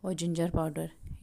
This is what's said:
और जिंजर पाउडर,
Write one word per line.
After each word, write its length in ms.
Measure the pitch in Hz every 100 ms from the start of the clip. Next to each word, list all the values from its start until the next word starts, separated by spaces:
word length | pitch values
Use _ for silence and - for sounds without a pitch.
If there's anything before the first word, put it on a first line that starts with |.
और 100 | 190
जिंजर 360 | 175 170 165 170
पाउडर, 420 | 165 160 156 160 - - -